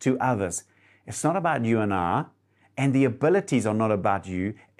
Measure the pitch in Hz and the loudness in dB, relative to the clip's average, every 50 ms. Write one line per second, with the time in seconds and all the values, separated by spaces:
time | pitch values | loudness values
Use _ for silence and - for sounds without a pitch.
0 | - 127 127 127 - 127 123 101 98 87 85 - - _ _ _ _ _ _ _ | 0 0 0 2 0 0 0 0 -2 -4 -4 -8 -12 _ _ _ _ _ _ _
1 | - - 107 - - 151 170 185 165 170 151 127 117 113 113 110 107 101 98 92 | -14 -12 -10 -4 -2 0 0 0 0 0 0 0 0 2 2 2 2 0 0 0
2 | 87 85 98 131 156 - _ _ _ _ _ _ _ _ - - 135 139 127 135 | 0 0 0 -2 -2 -6 _ _ _ _ _ _ _ _ -6 -2 0 2 4 4
3 | 135 127 110 - 143 156 180 202 185 - 143 123 104 110 107 110 110 110 107 98 | 2 2 2 2 2 2 2 2 0 0 0 0 0 0 0 0 2 0 0 0
4 | 87 104 98 98 92 95 92 90 92 104 113 - - _ _ - | 0 0 0 -2 -2 -6 -6 -4 -4 -4 -6 -10 -16 _ _ -12